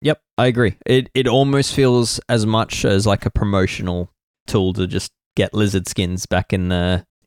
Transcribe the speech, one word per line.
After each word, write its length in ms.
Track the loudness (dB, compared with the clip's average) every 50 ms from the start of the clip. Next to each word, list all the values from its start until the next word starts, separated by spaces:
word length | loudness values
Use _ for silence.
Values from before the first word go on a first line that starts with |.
| -2
Yep, 180 | -2 -2 -2 _ _ -2
I 100 | 0 0
agree. 300 | 2 2 2 2 0 0 _ -2
It, 240 | 2 2 2 2 0 -2
it 120 | 0 0
almost 460 | 2 4 4 4 4 2 0 0 0 0
feels 440 | 2 2 4 4 4 2 0 -2 -6 -4 0
as 160 | 0 0 2
much 400 | 2 0 0 -2 -2 -4 -2 0
as, 220 | 2 2 2 2
like, 180 | 2 0 0 -2
a 60 | -4
promotional 800 | -2 -2 -2 0 0 0 0 0 -2 -6 -6 -6 -6 -6 -6 -8 _ _ _ _ _ _ _
tool 260 | -4 -2 0 0 0 0
to 120 | -2 -4
just 240 | -4 -4 -6 -6 -8 _ _ _ _ -4
get 180 | -2 -2 -2 0
Lizard 340 | 0 0 0 0 -2 -4 -4
Skins 380 | -6 -4 -4 -4 -4 -6 -6
back 260 | -2 -2 -2 -2 -2 -4
in 160 | -2 -2 -2
the, 380 | -2 0 0 0 -2 -2 -4 _ _ _ _